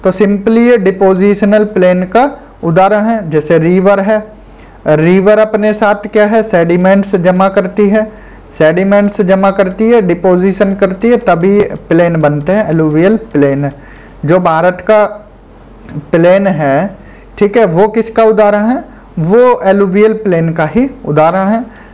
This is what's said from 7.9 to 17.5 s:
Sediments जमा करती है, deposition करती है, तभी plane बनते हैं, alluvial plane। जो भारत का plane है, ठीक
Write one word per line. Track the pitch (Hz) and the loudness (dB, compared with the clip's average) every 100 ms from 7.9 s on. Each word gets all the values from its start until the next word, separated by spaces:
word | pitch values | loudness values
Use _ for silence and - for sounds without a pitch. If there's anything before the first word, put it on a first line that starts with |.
| 214 214 - - - - | 0 -2 -10 -20 -20 -20
Sediments | - 156 170 196 202 202 202 | 0 0 2 0 0 0 -2
जमा | 185 190 196 | 0 2 0
करती | 196 185 185 220 | 0 -4 0 2
है, | 240 | 2
deposition | 185 170 185 180 190 190 196 | 2 0 0 0 0 0 -2
करती | 196 190 185 233 | 0 -2 -2 0
है, | 240 | 0
तभी | 240 170 185 202 208 - - | 0 0 2 0 0 -6 -2
plane | 165 170 165 | 0 0 0
बनते | 151 147 147 | -2 -2 -2
हैं, | 196 208 | -2 -2
alluvial | 160 156 151 180 220 - | -2 0 0 0 0 -2
plane। | 147 139 139 143 139 - - - - | -2 0 0 -6 -8 -20 -20 -20 -10
जो | 143 180 | -2 0
भारत | 180 160 175 180 - | 0 0 -2 -4 0
का | 214 208 - - - - - - - - 151 - | 2 2 -4 -20 -20 -20 -20 -20 -20 -16 -16 -4
plane | 170 170 190 196 | 0 2 2 0
है, | 160 147 139 196 - - - - - | -2 -2 -2 -4 -10 -20 -20 -20 -4
ठीक | 208 | 0